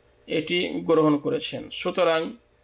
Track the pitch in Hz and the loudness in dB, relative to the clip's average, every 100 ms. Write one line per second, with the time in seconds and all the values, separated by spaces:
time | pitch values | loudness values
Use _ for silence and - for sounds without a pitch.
0 | _ _ - 165 156 175 175 - 175 160 | _ _ -4 -4 0 0 -2 -2 2 4
1 | 156 147 147 139 - 170 - - 190 180 | 4 2 0 -2 -4 -10 -12 -8 -4 0
2 | 170 160 170 226 _ _ | 2 2 -2 -8 _ _